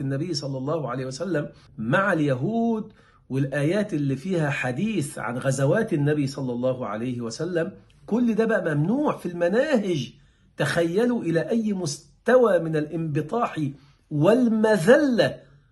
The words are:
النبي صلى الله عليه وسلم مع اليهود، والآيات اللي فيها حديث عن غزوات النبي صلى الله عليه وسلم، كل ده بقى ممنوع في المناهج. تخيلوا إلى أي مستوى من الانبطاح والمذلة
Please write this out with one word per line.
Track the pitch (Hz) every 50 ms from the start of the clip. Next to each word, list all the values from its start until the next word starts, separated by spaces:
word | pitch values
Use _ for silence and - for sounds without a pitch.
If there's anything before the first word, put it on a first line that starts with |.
النبي | 139 135 139 135 156 185 165
صلى | - - 139 135 131
الله | 131 139 160 165 143 117
عليه | 120 135 131
وسلم | 131 131 - 170 196 165 147 147 - - - - - - -
مع | 107 113 147 190 196 208
اليهود، | 180 160 147 143 131 120 135 196 220 226 233 233 226 214 214 - - - _ _ _ _ _ -
والآيات | 127 135 143 139 - 147 143 156 180 214 202 196 170
اللي | 147 143 135 135
فيها | 131 - 190 190 170 151 143
حديث | 139 - - 127 123 123 196 226 220 175 143 - - -
عن | 110 110 120 127
غزوات | - 139 127 127 139 139 170 214 220 220
النبي | 175 156 143 147 151 147 139
صلى | 131 - - 135 127
الله | 120 120 123 131 127 127 123
عليه | 104 101 110 117 131 123 120
وسلم، | 120 113 107 - 160 175 180 165 165 - - - - _ _ _ -
كل | - 202 247 247 233 214
ده | 190 226
بقى | 220 226 196 175 165 151
ممنوع | 143 151 175 233 277 302 285 -
في | - -
المناهج. | 175 170 175 175 175 190 233 285 311 294 226 202 190 175 147 113 - - - - _ _ _ _ _ _
تخيلوا | - 160 139 - 170 170 165 170 196 240 247 240 226
إلى | 170 165 160 165 156 -
أي | 233 233 214 214
مستوى | 202 185 175 156 - - - - _ _ - - 247 254 240 220 185 170
من | 165 160 160
الانبطاح | 151 151 151 - 165 165 160 143 156 151 - 226 233 240 233 - 160 151 131 - - _ - _ _ _ -
والمذلة | 156 143 151 185 226 262 254 226 220 220 214 220 214 190 160 190 254 311 302 277 240 202 156 127 - - - _ - _ _ _